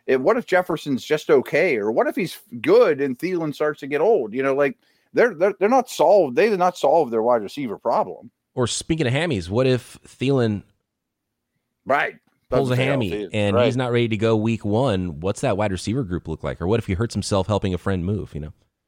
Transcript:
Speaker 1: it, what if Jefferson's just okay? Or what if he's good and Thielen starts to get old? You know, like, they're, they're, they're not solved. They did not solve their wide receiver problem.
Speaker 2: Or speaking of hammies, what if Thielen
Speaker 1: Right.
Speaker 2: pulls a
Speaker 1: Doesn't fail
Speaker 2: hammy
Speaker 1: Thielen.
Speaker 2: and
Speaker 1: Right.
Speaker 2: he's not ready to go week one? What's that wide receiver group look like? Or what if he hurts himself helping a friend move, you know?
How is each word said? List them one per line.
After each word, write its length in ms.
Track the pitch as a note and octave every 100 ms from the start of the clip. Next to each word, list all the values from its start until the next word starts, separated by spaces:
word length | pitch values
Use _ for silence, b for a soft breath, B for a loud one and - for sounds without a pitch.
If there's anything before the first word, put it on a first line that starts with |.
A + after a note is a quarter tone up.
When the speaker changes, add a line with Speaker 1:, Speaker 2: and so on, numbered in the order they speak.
| -
Speaker 1:
it, 120 | C3
what 180 | D#3 A#3
if 100 | -
Jefferson's 560 | F3+ F3+ D#3+ D3 B2
just 260 | - D3+ -
okay? 480 | C#3 - C#3 F3+ A2+
Or 140 | G#2
what 160 | C#3+ D4
if 80 | B3
he's 240 | E3+ - - A#2+
good 380 | B2+ A#3 G#3 C3+
and 180 | C#3 B2
Thielen 360 | F3 F3 D3+
starts 280 | - D3+ D3
to 60 | C#3
get 140 | C#3+
old? 320 | G3+ G3 G#2+
You 80 | B2
know, 140 | C3+ C3+
like, 220 | C#3+ - _ _ _
they're, 200 | C#3 A#3
they're, 200 | D#3 G3 -
they're 100 | G3+
not 200 | C4 -
solved. 460 | - D#3 G3+ C#3+ B2
They 140 | A3+
did 100 | F#3+
not 180 | F3+ -
solve 340 | C#3 E3 B2
their 120 | A2+
wide 180 | A#2 A#2+
receiver 360 | G2 D3 B2 F#2
problem. 520 | A#2 E3 F#2 - - _ _ C3
Speaker 2:
Or 120 | A#2+
speaking 400 | - - D#3+ B2
of 60 |
hammies, 360 | C#3 F3 G#2 E2+
what 180 | A2 C3
if 320 | B2 - - -
Thielen 580 | - B2+ C3+ A2+ G2+ - _ _ _ _ _ _ _ _ _ _ _ -
Speaker 1:
Right. 300 | C#3+ B2 - _ _ -
Speaker 2:
pulls 200 | B2+ C3
a 20 |
Speaker 1:
Doesn't 60 | B2+
fail 140 | C3
Speaker 2:
hammy 200 | C3+ G2
Speaker 1:
Thielen. 180 | G#2 F#2+
Speaker 2:
and 220 | G#2+ G2+ A#2
Speaker 1:
Right. 100 | A#2
Speaker 2:
he's 120 | B2+
not 140 | B2
ready 180 | A#2+ A#2
to 80 | G#2+
go 180 | A2+ A2
week 300 | A2+ A2+ G#2
one? 540 | A2 C3+ F#2+ F2+ C#2+
What's 220 | F#2+ -
that 160 | C3+ F#2+
wide 140 | G#2
receiver 320 | F#2 G#2 B2+
group 240 | F#2+ E2+ D#2+
look 160 | D#2
like? 180 | C#2+ C2
Or 60 | F2
what 120 | A2+
if 80 | G#2
he 60 |
hurts 220 | F#2 A#2 G#2
himself 320 | - G2 F#2
helping 260 | G2+ G2
a 40 | F2+
friend 280 | G2 F#2+ F2
move, 280 | G#2 -
you 80 | D2
know? 120 | D2+ - _ _